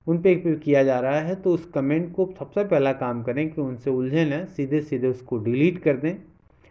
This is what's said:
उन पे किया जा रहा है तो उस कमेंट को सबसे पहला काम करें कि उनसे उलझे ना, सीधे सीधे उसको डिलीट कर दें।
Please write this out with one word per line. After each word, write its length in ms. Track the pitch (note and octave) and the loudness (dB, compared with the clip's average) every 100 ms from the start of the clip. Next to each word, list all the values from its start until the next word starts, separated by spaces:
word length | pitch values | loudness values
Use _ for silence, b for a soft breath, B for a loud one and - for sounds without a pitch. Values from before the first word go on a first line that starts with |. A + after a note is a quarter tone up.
| - | -2
उन 100 | E3+ | 2
पे 180 | F#3 E3 | 4 2
किया 480 | E3+ D3+ D3 C#3+ | 0 -2 4 4
जा 160 | C3+ B2+ | 4 2
रहा 200 | B2+ D3 | 0 0
है 160 | D#3+ F#3+ | -2 -2
तो 180 | F#3+ | 0
उस 120 | E3 - | 0 -2
कमेंट 500 | D3 C3+ D#3 F3 F3+ | -4 0 0 -2 -2
को 180 | F#3 - | -4 -4
सबसे 240 | C#3 G3+ | -6 -2
पहला 300 | G3+ D#3+ C#3 | 2 2 2
काम 300 | C3 B2 A#2 | 0 -4 -4
करें 260 | A2+ C3 D#3 | -4 -2 -4
कि 120 | D#3 | -4
उनसे 280 | C3+ A#2+ C#3 | -6 -4 -2
उलझे 360 | B2+ C3 D#3 D#3 | -2 0 0 0
ना, 200 | D3 F#3 | 0 -6
सीधे 360 | - C3+ D3+ | -6 -2 -2
सीधे 260 | D3+ B2+ B2+ | -2 -2 0
उसको 300 | B2 - A#2+ | -2 -4 -4
डिलीट 420 | G#2+ B2 E3+ F3+ | 0 2 2 2
कर 180 | D#3 B2+ | 0 0
दें। 180 | D3+ G3 - _ _ b b | -2 -6 -12 _ _ b b